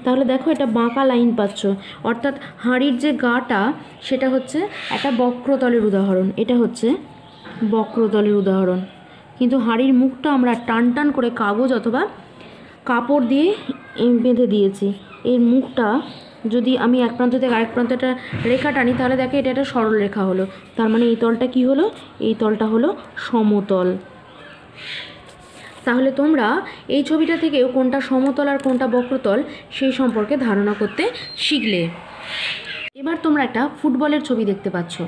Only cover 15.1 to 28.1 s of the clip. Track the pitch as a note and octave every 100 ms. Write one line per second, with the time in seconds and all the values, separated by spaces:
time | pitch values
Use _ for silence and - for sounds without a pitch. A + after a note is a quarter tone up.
15.1 | - - B3 A#3+ B3+ C4 - A3 B3 -
16.1 | - - - A3+ A#3 A#3+ C4 A#3+ B3+ A#3+
17.1 | A#3+ B3 B3 B3+ A#3 A3+ - A#3 B3 C4
18.1 | B3 - - A#3 C4 D4 C#4 A#3+ B3 B3+
19.1 | C4 B3+ C#4 C4 B3+ C4+ B3 A3 G#3+ G3+
20.1 | G#3 F#3+ F#3 F#3+ - - - A3+ A3+ A#3+
21.1 | A3+ A#3 A#3 B3 B3+ B3+ C#4 G4+ - -
22.1 | - A3 A3 G#3+ G#3+ A3 A3+ C#4+ - -
23.1 | - - A#3 G#3+ G#3 G3+ F#3+ F#3 F#3+ -
24.1 | - - - - - - - - - -
25.1 | - - - - - - - - B3 C4+
26.1 | C4+ D4 D#4 G#3+ D#4 - - - C#4 C#4
27.1 | D#4 D#4+ E4 E4 C#4 B3+ B3+ B3+ C4+ C4